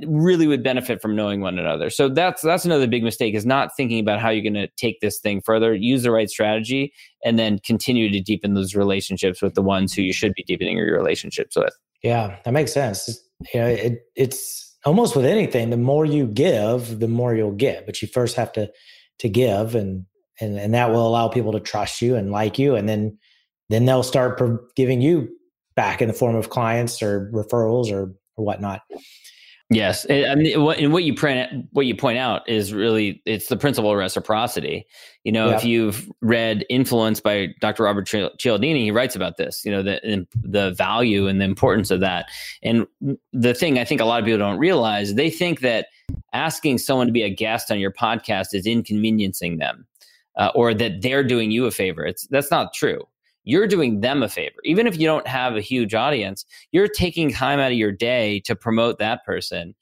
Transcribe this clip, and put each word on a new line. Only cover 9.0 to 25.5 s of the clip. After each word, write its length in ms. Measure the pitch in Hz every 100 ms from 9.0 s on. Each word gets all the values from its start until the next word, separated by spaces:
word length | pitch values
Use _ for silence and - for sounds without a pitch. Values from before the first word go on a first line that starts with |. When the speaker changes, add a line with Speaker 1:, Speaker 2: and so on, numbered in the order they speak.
| - 95 95 90
Speaker 1:
with 120 | 98 101
the 60 |
ones 320 | 98 95 95
who 80 | -
you 120 | 92
should 200 | 92 107
be 100 | 92
deepening 340 | - 90 90 90
your 200 | 82 80
relationships 580 | 80 82 - - - -
with. 200 | - - _ _
Speaker 2:
Yeah, 340 | 117 117 104 95
that 80 | 120
makes 220 | 139 143
sense. 460 | 143 131 98 - 117 _ - -
You 60 | 120
know, 80 | 117
it, 320 | 113 117 120 _ -
it's 600 | 127 - - - - _ 139
almost 300 | 190 220 143
with 100 | 127
anything, 440 | 214 - 123 113
the 80 | 120
more 280 | 123 147 156
you 220 | 147 120
give, 720 | 104 180 120 104 123 117 110
the 80 | 113
more 280 | 117 123 113
you'll 160 | 107
get. 340 | 101 135 90 -
But 160 | -
you 60 | 104
first 280 | 127 120 -
have 160 | 113
to, 180 | - 104 - - - _ -
to 100 | 117
give, 460 | 107 123 98 113 117
and, 300 | 98 92 92 _ _ -
and, 180 | 110 101
and 160 | 104
that 180 | 120 120
will 140 | 117 113
allow 220 | 117 113
people 240 | 123 107
to 80 | 107
trust 420 | - 107 101 -
you 140 | 120 123
and 160 | 98
like 260 | 101 107 120
you. 180 | 143 120
And 120 | 101
then, 300 | 107 107 - _ _ _ _ -
then 160 | 110 127
they'll 180 | 131
start 340 | 123 139 127 127
pro-, 220 | 123 113 - -
giving 260 | 127 127
you 280 | 139 170 113 - _